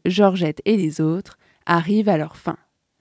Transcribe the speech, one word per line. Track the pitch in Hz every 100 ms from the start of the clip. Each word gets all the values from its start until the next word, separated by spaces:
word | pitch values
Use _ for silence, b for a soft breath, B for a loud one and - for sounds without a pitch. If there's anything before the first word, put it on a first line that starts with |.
| 175
Georgette | 185 196 185 160 151 -
et | 220
les | 165 156
autres | 156 170 - - _ _ -
arrivent | 170 165 208 208
à | 165
leur | 156 -
fin. | - 160 _ _ _ _